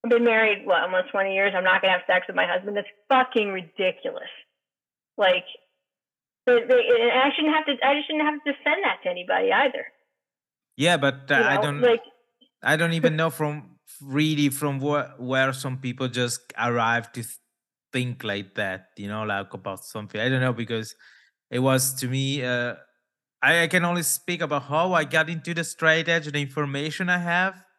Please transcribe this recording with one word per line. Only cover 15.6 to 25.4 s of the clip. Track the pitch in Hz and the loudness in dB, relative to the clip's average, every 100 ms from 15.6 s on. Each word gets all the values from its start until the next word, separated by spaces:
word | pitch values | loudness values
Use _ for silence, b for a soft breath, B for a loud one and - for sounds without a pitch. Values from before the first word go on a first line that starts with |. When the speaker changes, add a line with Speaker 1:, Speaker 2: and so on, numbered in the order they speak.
| 139 127 | -6 -6
Speaker 2:
people | 127 120 127 | -8 -4 -4
just | 120 120 117 _ - | -2 -4 -4 _ -4
arrive | 117 120 113 117 113 | -2 0 0 0 -2
to | - | -12
th-, | 117 - _ _ _ _ _ | -12 -14 _ _ _ _ _
think | 131 123 123 | -4 -4 -6
like | 113 101 98 - | -6 -6 -6 -6
that, | 98 92 92 - | -6 -6 _ -14
you | 101 | -8
know, | 107 | -6
like, | 107 98 98 | -4 -4 -6
about | 92 101 95 - | -10 -10 -10 -12
something. | 110 107 107 | -12 -10 -4
I | 120 | 0
don't | 131 | 0
know, | 127 | 0
because | 120 113 113 110 - b b b b _ | -2 -4 -6 -6 -14 b b b b _
it | 123 | -2
was, | 131 131 131 - | 2 2 0 -4
to | 127 | -4
me, | 131 135 143 | -2 -2 -4
uh, | 123 123 120 - _ _ _ _ _ _ | -2 -2 -4 -8 _ _ _ _ _ _
I, | 131 165 | 2 4
I | 165 | 4
can | 180 175 | 2 0
only | 175 | -2
speak | 160 - - 175 | -2 -4 -4 -4
about | 165 143 | -2 -2
how | 127 151 185 | -2 0 2
I | 175 | 2
got | 147 160 156 | 2 0 0
into | 165 | -4